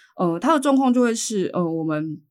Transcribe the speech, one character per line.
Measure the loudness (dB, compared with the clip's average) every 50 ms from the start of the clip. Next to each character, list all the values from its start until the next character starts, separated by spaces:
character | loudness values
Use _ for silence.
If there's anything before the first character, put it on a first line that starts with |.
| _ _ _
呃， | -2 -2 -2 -2 0
它 | 0 2 2
的 | 2
状 | 2 2 2
况 | 4 4 4 4
就 | 4
会 | 2 2 0
是， | -2 -4 -4 -2 -2 -2 -2 -2
呃， | -2 -2
我 | -2 -2 -2 -2
们 | -2 -2 -2 -4 -6 -8 -10 -14 _